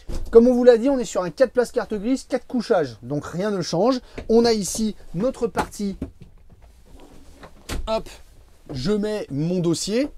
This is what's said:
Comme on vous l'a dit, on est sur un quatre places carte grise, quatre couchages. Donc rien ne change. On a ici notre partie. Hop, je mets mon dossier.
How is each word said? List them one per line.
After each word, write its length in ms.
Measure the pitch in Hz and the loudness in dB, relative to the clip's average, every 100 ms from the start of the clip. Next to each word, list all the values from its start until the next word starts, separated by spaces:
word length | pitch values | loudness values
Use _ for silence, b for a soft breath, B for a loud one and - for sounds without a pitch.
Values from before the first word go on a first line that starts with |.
| b - - | b -4 6
Comme 160 | 226 240 | 8 8
on 80 | |
vous 100 | 247 | 6
l'a 140 | 247 233 | 6 6
dit, 100 | 254 | 2
on 100 | 269 | 0
est 60 | |
sur 180 | 208 208 | -2 -4
un 80 | 180 | -4
quatre 220 | - 254 | 0 0
places 200 | 247 233 | 2 -2
carte 200 | - 196 | -4 -4
grise, 300 | 214 214 262 | -4 -2 -4
quatre 220 | - 254 - | -2 -6 -4
couchages. 500 | 247 - 202 135 110 | -6 2 0 0 -6
Donc 240 | 120 147 - | -6 -6 -6
rien 240 | 160 208 | -6 -4
ne 100 | 196 | -2
change. 400 | 165 165 226 254 B B B | -2 0 2 0 B B B
On 140 | 226 233 | 4 6
a 60 | |
ici 420 | 220 180 - 214 - - | 2 -2 -4 -4 -6 -10
notre 340 | 165 247 - 233 | -2 -2 -2 -4
partie. 480 | - - - 202 - - - - - - - - - - - - - - - - - - - - | -2 -6 -6 -8 -6 -12 -14 -20 -20 -20 -20 -20 -20 -20 -20 -20 -20 -20 -20 -20 -20 -6 -4 -2
Hop, 200 | 220 - - - - - - - | -2 -4 -16 -20 -20 -20 -20 -12
je 200 | 131 139 | -4 0
mets 340 | 208 214 208 - | 0 0 -4 -6
mon 280 | 135 160 185 | -4 -2 0
dossier. 500 | 170 156 - 226 285 | 0 0 0 -2 -2